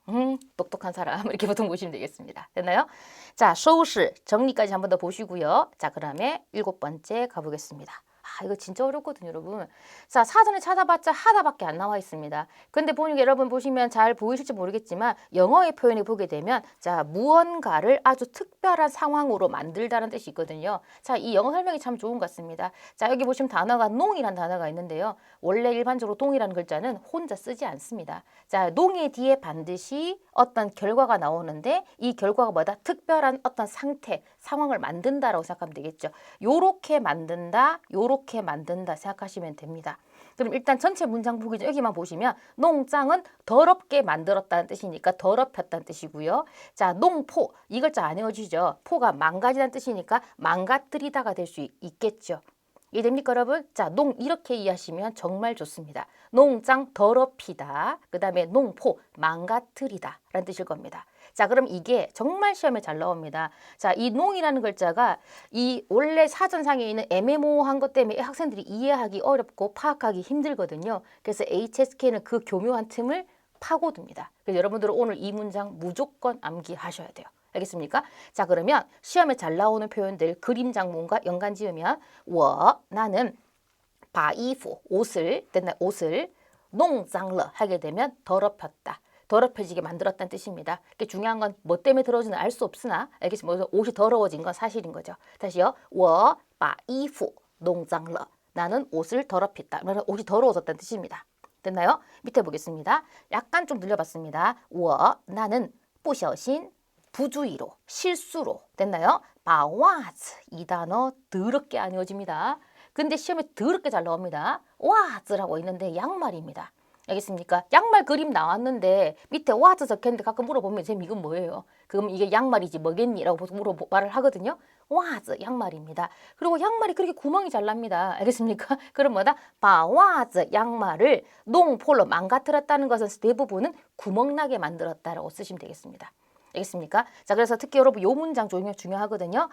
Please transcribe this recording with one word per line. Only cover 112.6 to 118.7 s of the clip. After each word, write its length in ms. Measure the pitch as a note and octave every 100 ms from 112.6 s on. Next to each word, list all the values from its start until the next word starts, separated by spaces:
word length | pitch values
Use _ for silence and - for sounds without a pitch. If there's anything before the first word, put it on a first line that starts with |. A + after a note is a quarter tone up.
| _ _ _
근데 260 | - D#4 D4+
시험에 260 | - E4+ D4+ -
더럽게 340 | A#3+ F#4 C#4+
잘 140 | G3
나옵니다. 580 | E3+ E3 F3+ D3+ F#3 E4 _ _
와즈라고 800 | D#4 G#4+ F4+ G#3 - G3+ F3+ D#3+
있는데 360 | F3+ F#3 F#3 E3+
양말입니다. 760 | B3+ F#4+ C#4+ F3 D#3+ E3 E3+ _ _ _ -
알겠습니까? 560 | F#3+ G3 F3+ F3 F3+ -
양말 320 | D4+ A4+ G#4 -
그림 240 | D4+ D#4
나왔는데 880 | G#3 D#3 G3+ B3